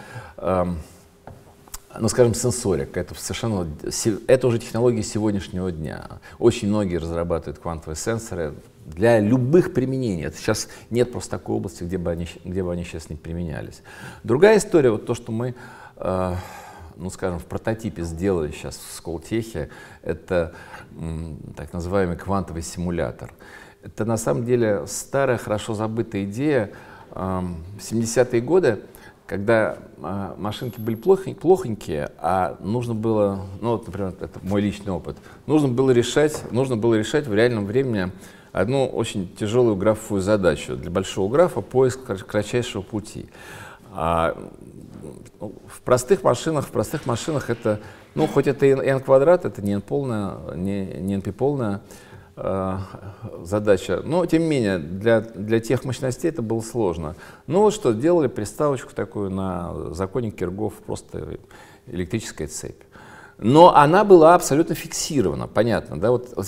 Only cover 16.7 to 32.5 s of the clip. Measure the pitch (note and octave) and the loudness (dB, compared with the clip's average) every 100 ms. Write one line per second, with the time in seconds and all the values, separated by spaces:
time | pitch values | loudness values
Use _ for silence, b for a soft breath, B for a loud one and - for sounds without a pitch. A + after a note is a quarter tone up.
16.7 | B B - F2+ - F#2+ E2+ - G2+ - | B B -12 -12 -6 -6 -6 -6 -6 -4
17.7 | - G#2 E2 E2 E2 G2 F2+ D2+ D2 C#2 | -4 -4 -6 -6 -2 0 0 -2 -6 -12
18.7 | - - - - E2 - A2 A2+ E2 C#2+ | -12 -14 -14 -10 -10 -6 -6 -4 -6 -8
19.7 | B B B - F2 - F2+ D#2+ B B | B B B -8 -8 -2 0 0 B B
20.7 | B - - E2 D#2+ E2 D2+ - - D2 | B -18 -10 -8 -8 -8 -12 -14 -14 -10
21.7 | F2+ E2+ G2 F2+ E2+ - G2 E2+ E2 E2 | -8 -2 0 0 -2 -2 -4 -4 -8 -10
22.7 | - F2 E2+ C2 - A#1+ - B B B | -6 -4 -2 -4 -6 -16 -18 B B B
23.7 | - - - A2 A2 C#3 C#3 A#2+ B2 A2 | -20 -14 -6 -2 -2 -2 -2 0 2 2
24.7 | G2+ C#2+ - - C3+ C3+ A#2 - G#2 - | 0 -2 -10 -4 0 2 0 -2 -4 -4
25.7 | G#2+ A2 A2 A2 G2+ G2 G#2+ D3 C#3 G2+ | -4 -4 -4 -4 -4 -4 -2 0 0 0
26.7 | B B B - - F#2 F#2 F2+ E2+ E2+ | B B B -14 -6 -4 -4 -4 -8 -12
27.7 | G#2+ - A2 A2+ C3 B2 A#2+ B2+ F#3 D3+ | -14 -6 -4 0 2 2 2 2 4 4
28.7 | G2+ B B B - - F#2 G2+ A2+ F#2+ | 0 B B B -20 -8 -4 2 4 2
29.7 | A1 - - C#2+ G2 F#2+ - G2+ G#2 B2+ | -2 -12 -12 -8 -6 -8 -8 -8 -6 -8
30.7 | A2 A2 A2 F3+ F#3+ C3 - C3+ - B2+ | -6 -6 0 2 2 0 -2 2 2 2
31.7 | G#2 - D#2 C#2 - E2 F#2 E2+ | -6 -6 -4 -6 -4 0 2 0